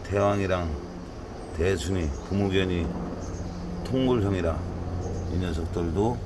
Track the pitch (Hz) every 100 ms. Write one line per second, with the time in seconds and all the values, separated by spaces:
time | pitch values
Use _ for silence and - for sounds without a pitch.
0 | - 98 101 101 98 92 85 73 - -
1 | - - - - - 80 85 95 92 95
2 | 80 67 - 98 98 95 92 90 80 -
3 | - - - - - - - - - 131
4 | 131 123 101 98 82 78 - - - -
5 | - - - 85 90 78 85 90 85 80
6 | 107 120